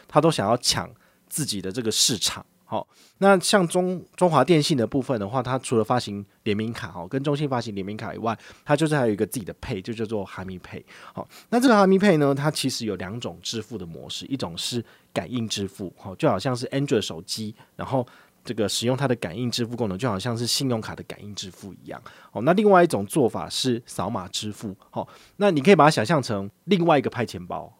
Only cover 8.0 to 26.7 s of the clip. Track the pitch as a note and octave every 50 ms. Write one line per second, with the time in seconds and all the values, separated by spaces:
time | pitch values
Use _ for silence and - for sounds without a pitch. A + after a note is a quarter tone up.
8 | A2+ F#2+ - - G#2+ A2+ A2 - - - - - - - D3 C#3 E3 D3+ D#3 C#3+
9 | B2 A2+ G#2 G2 G#2+ F#2+ - C3 F#2 D#2+ E2+ - - - B2 F#2+ F#2 - A2+ A2
10 | A2+ G2+ A2+ G#2 F#2+ - - - F#2 F#2+ F#2 F2+ - - - - - _ - -
11 | - - - - - _ - - - - A3 B3 A#3+ C#4 A3+ G#3 G3 F#3 F#3+ F#3+
12 | F#3+ G#3 F3 D3+ D3 C#3 C#3 C3+ C#3+ D#3 C#3+ - - C3+ - - A#2 G#2+ G2 F2+
13 | F#2 F#2 G#2 A#2+ A#2 G#2 E2+ F2 F2 - - A2+ G#2 - A#2+ G2+ F2+ E2 D#2+ C2
14 | B1+ - - - F#2 - C3+ B2+ - F2+ E2 - - - B2+ A#2+ A2 _ - _
15 | _ _ - A2+ F#2 F2+ A#2 B2 A2+ G#2 - G#2 G2+ F#2+ - - G2+ E2+ - _
16 | - G#2 F#2 - - D3 G#2+ F#2 - C#3 B2+ A#2+ C3 - - C#3 C#3+ C#3+ C#3 G#2+
17 | F#2+ - F#2 D#2+ F#2 - - - A2 G#2+ - _ - _ _ - F#2+ F2+ B2+ C3
18 | A#2+ - - - _ _ _ _ - - A#2 A2+ G#2 F#2+ - - A2+ A#2+ C3 B2+
19 | C#3+ B2 B2 A#2 - F2+ D#2+ A2 B2+ A#2+ G#2+ - A#2+ A2 A#2+ A2+ B2 G#2 F#2 F#2+
20 | B2+ B2+ G2+ F#2+ G2 B2 A#2 A#2 A#2+ A#2 - - C#3+ C3 A#2+ A2 G#2+ - E2+ -
21 | F2 - - - G2 G#2 G2+ - - F#2+ F2 - - G2 - - - - - -
22 | - - - - - - - G#2+ G#2+ D3 F3+ G3+ G#3+ G#3 G3 F3+ F3 D#3+ - G#2
23 | G2+ - - - B3 G#3+ - E3 E3 - - - - C3 A#2+ A#2+ - - - -
24 | F2+ G2 A#2 G#2 F2+ F#2 - - A2 G#2+ G2 - - G#2 F#2 - - _ - B2
25 | F#2+ - - - - _ _ - G3+ G3+ F3 D3 C3 F#3 G3+ D#3 C#3+ D#3 D#3 C3+
26 | G#2+ G#2+ F3 D3 A#2+ - A2 G2 G2 G2 - _ - E3